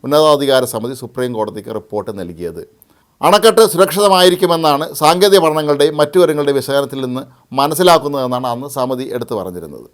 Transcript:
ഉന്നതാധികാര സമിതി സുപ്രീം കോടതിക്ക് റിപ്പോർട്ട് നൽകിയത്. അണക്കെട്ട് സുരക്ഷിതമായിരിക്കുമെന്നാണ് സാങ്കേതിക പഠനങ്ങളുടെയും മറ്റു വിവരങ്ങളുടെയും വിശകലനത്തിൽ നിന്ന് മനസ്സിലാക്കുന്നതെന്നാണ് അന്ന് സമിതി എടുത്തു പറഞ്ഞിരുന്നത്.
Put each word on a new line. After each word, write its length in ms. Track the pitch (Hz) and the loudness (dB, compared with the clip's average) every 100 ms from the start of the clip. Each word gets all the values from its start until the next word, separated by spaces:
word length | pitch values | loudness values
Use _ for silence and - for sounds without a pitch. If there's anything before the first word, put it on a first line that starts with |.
| 131 | 0
ഉന്നതാധികാര 580 | 147 156 147 143 131 123 | 2 4 4 2 2 0
സമിതി 220 | - 117 131 | -6 -8 -10
സുപ്രീം 280 | 123 - 127 113 | -12 -6 -6 -4
കോടതിക്ക് 340 | 104 107 110 110 | -6 -8 -10 -12
റിപ്പോർട്ട് 340 | - 104 98 101 | -8 -8 -8 -10
നൽകിയത്. 420 | 87 82 87 82 - _ _ _ _ _ 156 | -12 -10 -10 -10 -18 _ _ _ _ _ 2
അണക്കെട്ട് 360 | 202 220 214 220 | 4 4 4 2
സുരക്ഷിതമായിരിക്കുമെന്നാണ് 1120 | 170 190 175 202 185 180 180 180 170 156 143 160 - | 4 0 2 2 4 4 4 0 2 0 0 -4 0
സാങ്കേതിക 380 | 156 175 202 190 160 | 2 4 4 4 4
പഠനങ്ങളുടെയും 500 | 151 151 143 147 151 | 0 0 2 2 2
മറ്റു 160 | 147 180 | 0 2
വിവരങ്ങളുടെയും 400 | 165 147 143 139 | 2 2 0 -2
വിശകലനത്തിൽ 420 | 135 139 139 135 131 | -2 -2 -2 -6 -6
നിന്ന് 180 | 123 135 _ _ 131 | -8 -12 _ _ -2
മനസ്സിലാക്കുന്നതെന്നാണ് 880 | 143 156 185 165 143 143 127 123 127 | 0 2 4 4 2 -4 -4 -4 -4
അന്ന് 140 | 120 139 135 | -6 -8 -6
സമിതി 300 | 127 127 131 123 | -4 -4 -6 -8
എടുത്തു 200 | 117 110 | -6 -6
പറഞ്ഞിരുന്നത്. 480 | 92 90 80 65 62 | -6 -10 -14 -18 -20